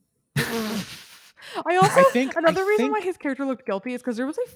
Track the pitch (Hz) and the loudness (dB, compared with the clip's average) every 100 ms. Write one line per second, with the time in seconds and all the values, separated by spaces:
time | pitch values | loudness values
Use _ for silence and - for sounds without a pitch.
0 | _ _ _ 143 - 233 220 214 - - | _ _ _ -4 -2 -4 -4 -6 -8 -14
1 | - - - _ - 392 311 359 403 539 | -20 -20 -20 _ -14 -8 0 4 4 6
2 | 539 - 262 330 320 370 381 427 427 427 | 6 4 0 2 2 2 2 2 2 -2
3 | 370 - 285 262 269 247 - 196 247 247 | -4 -4 -4 -4 -4 -4 -6 -6 -6 -8
4 | 254 220 262 381 494 | -6 -4 -4 -6 -8